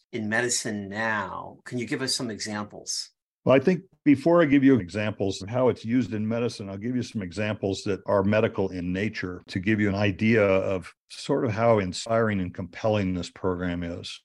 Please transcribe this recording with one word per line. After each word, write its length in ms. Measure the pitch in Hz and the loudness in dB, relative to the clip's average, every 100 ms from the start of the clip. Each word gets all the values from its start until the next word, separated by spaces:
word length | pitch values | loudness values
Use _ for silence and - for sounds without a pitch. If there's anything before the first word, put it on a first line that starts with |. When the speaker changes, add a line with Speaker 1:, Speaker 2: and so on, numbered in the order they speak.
| _ | _
Speaker 1:
in 160 | 117 104 | -6 -2
medicine 600 | 113 120 - 117 104 98 | 0 0 -2 -4 -6 -6
now? 720 | 101 113 107 92 87 90 - - | -4 -2 -2 -4 -8 -12 -16 -10
Can 120 | 123 | -8
you 80 | 110 | -4
give 160 | 139 | -4
us 120 | 131 - | -4 -4
some 140 | 123 | -4
examples? 800 | 101 110 104 104 95 - - - _ _ _ | -6 -6 -6 -8 -10 -8 -8 -8 _ _ _
Speaker 2:
Well, 120 | - 135 | 4 6
I 40 | |
think 220 | 165 185 - _ | 6 0 -4 _
before 380 | 147 135 175 170 | 4 4 6 6
I 40 | 156 | 6
give 180 | 139 | 6
you 100 | 135 131 | 6 6
examples 640 | 87 101 107 - 98 - | 2 -4 -4 -2 -4 -4
of 80 | 95 | -4
how 200 | 123 127 | 0 2
it's 140 | - | 0
used 280 | 113 127 113 | 0 0 0
in 160 | 107 107 | -2 -2
medicine, 400 | 117 120 - 98 | -2 -2 -6 -10
I'll 80 | 98 | -8
give 200 | 110 127 | -6 -4
you 60 | |
some 200 | - 117 | -4 -6
examples 600 | 90 90 107 104 101 92 | -6 -4 -4 -2 -2 -2
that 160 | - 95 | -4 -4
are 180 | - 101 | 0 2
medical 460 | 98 107 110 107 95 | 4 4 2 0 -2
in 240 | 90 87 | -2 -4
nature 500 | 92 107 - 92 87 - | -2 -2 -4 -8 -10 -8
to 120 | 98 | -4
give 200 | 95 104 | 0 2
you 80 | 104 | 2
an 60 | |
idea 500 | 98 104 98 110 113 | 2 0 2 2 4
of 480 | 101 95 98 95 85 - _ | 4 2 0 -4 -6 -18 _
sort 380 | - - 143 135 | -14 -4 -2 0
of 60 | |
how 260 | 101 117 110 | 2 4 4
inspiring 640 | 92 85 117 113 110 101 | 2 -6 -2 0 2 0
and 120 | 92 | -4
compelling 600 | - 90 - 110 107 95 | -6 -12 -4 0 2 0
this 160 | 90 85 | -2 -6
program 520 | - 95 87 90 87 | -6 -4 -2 -4 -4
is. 380 | 85 90 98 - | -6 -8 -10 -14